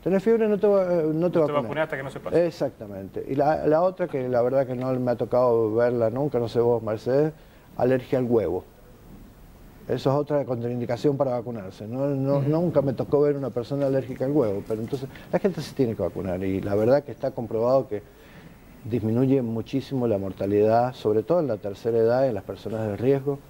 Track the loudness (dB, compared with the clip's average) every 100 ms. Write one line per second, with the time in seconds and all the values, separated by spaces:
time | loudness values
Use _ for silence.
0 | 0 0 2 2 2 2 4 4 4 2
1 | 2 2 2 2 2 2 -2 -2 -2 -4
2 | -8 -10 0 2 2 0 -6 -6 -12 -10
3 | -10 -10 -4 0 2 2 2 4 2 0
4 | -4 -4 0 2 2 2 0 -2 -2 -2
5 | 0 -2 0 2 4 4 2 2 2 2
6 | 0 0 -2 -2 -2 0 2 2 -2 -4
7 | 0 2 2 -2 -20 -20 -20 -2 2 2
8 | 0 -2 2 2 2 -4 -8 -20 -20 -20
9 | -20 -20 -20 -20 -20 -20 -20 -20 -6 -2
10 | 2 0 0 -2 -2 -4 -4 -4 -4 0
11 | 0 2 0 -2 -6 -10 -12 -12 -10 -4
12 | -2 -2 0 0 2 2 2 2 0 -2
13 | 0 2 2 0 -4 -6 -6 -2 0 0
14 | -2 -6 0 2 2 -2 -6 -6 -6 -8
15 | -8 -14 -4 0 0 -2 -10 -2 -2 0
16 | -4 -2 -4 -4 -2 -2 0 0 4 2
17 | 0 -8 -8 -6 -6 -2 2 2 0 -8
18 | -10 -20 -20 -20 -20 -20 -20 -16 -4 -2
19 | 0 2 4 2 0 -4 -4 -6 -4 -2
20 | 0 0 -2 -4 0 4 6 4 2 -2
21 | 0 0 2 0 0 -4 -6 -6 -2 2
22 | 4 4 2 -2 -8 -10 -8 -4 -4 0
23 | 2 2 0 -6